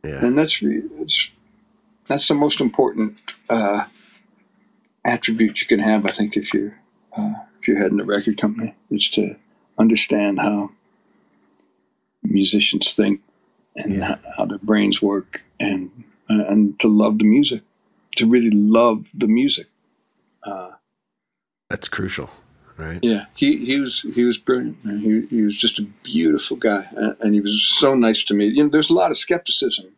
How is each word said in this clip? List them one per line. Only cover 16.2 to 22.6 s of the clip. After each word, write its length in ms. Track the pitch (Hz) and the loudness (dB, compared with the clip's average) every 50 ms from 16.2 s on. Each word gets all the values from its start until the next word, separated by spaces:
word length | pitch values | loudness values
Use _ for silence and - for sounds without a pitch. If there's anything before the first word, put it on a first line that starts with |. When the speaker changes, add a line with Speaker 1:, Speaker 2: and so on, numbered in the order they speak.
| _ - | _ 0
Speaker 2:
uh, 160 | 110 104 104 | 0 0 2
and 320 | 98 101 107 104 101 101 _ | 2 4 4 4 2 2 _
to 80 | - | 2
love 320 | 110 104 104 107 110 107 110 | 4 4 4 4 2 2 4
the 40 | 110 | 4
music, 380 | 107 110 139 147 131 127 110 _ _ _ _ _ _ _ _ _ _ - | 4 6 4 4 2 -2 -8 _ _ _ _ _ _ _ _ _ _ -4
to 100 | - 117 | 0 2
really 240 | 113 120 123 117 113 | 4 4 4 4 4
love 560 | 107 104 104 107 110 113 120 120 110 110 - - - | 4 4 4 4 4 6 4 4 2 0 -6 -12 -6
the 140 | - 120 | -4 0
music. 400 | 107 110 120 135 143 - - - _ _ _ _ _ _ _ _ _ _ _ _ _ _ _ - | 2 2 2 2 0 -2 -4 -6 _ _ _ _ _ _ _ _ _ _ _ _ _ _ _ -14
Uh, 280 | - 101 95 90 90 - _ _ _ _ _ _ _ _ _ _ _ _ _ _ _ _ _ _ _ | -12 -12 -12 -12 -16 -18 _ _ _ _ _ _ _ _ _ _ _ _ _ _ _ _ _ _ _
Speaker 1:
That's 180 | 87 85 - - | -10 -10 -10 -10
crucial, 400 | - - 95 95 - - - - - - _ _ _ _ | -8 -6 -6 -6 -6 -8 -12 -12 -16 -20 _ _ _ _